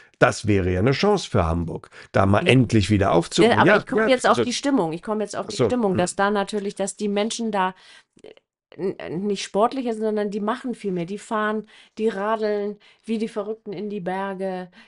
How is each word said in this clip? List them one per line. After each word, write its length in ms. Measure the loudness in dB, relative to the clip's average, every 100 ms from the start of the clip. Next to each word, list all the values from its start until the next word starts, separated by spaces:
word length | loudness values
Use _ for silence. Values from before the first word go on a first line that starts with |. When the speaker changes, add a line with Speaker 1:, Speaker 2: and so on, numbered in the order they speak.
| -12 2
Speaker 1:
Das 280 | 2 2 0
wäre 240 | 2 2
ja 80 | 2
eine 120 | 2
Chance 380 | 2 2 2 0
für 160 | 0 0
Hamburg, 440 | 0 -4 -8 -12 -20 -4
da 140 | 2 4
mal 200 | 4 6
Speaker 2:
Ja. 60 |
Speaker 1:
endlich 380 | 4 6 4 4
wieder 220 | 2 4
aufzuholen. 440 | 2 2 4 4 6
Speaker 2:
Ja, 60 |
aber 60 | 6
Speaker 1:
Ja, 100 | 4
Speaker 2:
ich 100 | 2
komme 140 | 0
Speaker 1:
ja, 40 | 2
Speaker 2:
jetzt 180 | 2 4
auf 60 |
Speaker 1:
also 120 | 2
Speaker 2:
die 100 | 2
Stimmung. 400 | -2 0 0 0
Ich 80 | -4
komme 220 | -6 -6
jetzt 120 | -6 -8
auf 120 | -6
die 80 | 0
Speaker 1:
Ach 20 |
so. 80 | 0
Speaker 2:
Stimmung, 260 | 2 0
Speaker 1:
Hm. 60 | 0
Speaker 2:
dass 180 | 0 0
da 140 | 0
natürlich, 460 | 0 -2 -4 -6 -6
dass 220 | -6 -4
die 100 | -2
Menschen 440 | -2 -2 -4 -4
da, 220 | -2 -2 -4 -18 -20 _ _
äh, 100 | -20 -20 _ _ _ -8
n-, 500 | -6 -6 -8 -6 -4
nicht 180 | -4
sportlicher 500 | -4 0 0 0 -6
sind, 100 | -4
sondern 260 | -2 -2 -4
die 120 | -4
machen 340 | -4 -4 -6 -8
viel 160 | -6
mehr. 140 | -6 -6
Die 120 | -8
fahren, 500 | -6 -4 -2 -4 -8 -16 -18 -4
die 120 | -2
radeln 680 | -2 -2 -2 -2 -2 -4 -8 _ _ -6
wie 120 | -4
die 120 | -4
Verrückten 420 | -6 -6 -8 -10
in 180 | -10 -8
die 120 | -6
Berge. 680 | -6 -4 -4 -4 -6 -6 -10 -16